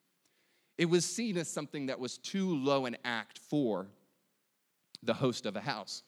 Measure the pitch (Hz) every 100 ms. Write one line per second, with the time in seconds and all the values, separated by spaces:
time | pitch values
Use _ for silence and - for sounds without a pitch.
0 | _ _ _ _ _ _ _ - 170 175
1 | 170 - 233 175 156 170 147 156 135 123
2 | 127 - - 196 190 151 135 139 127 120
3 | 123 117 104 - - 151 127 95 98 -
4 | _ _ _ _ _ _ _ _ _ -
5 | 117 113 131 117 110 98 120 107 95 -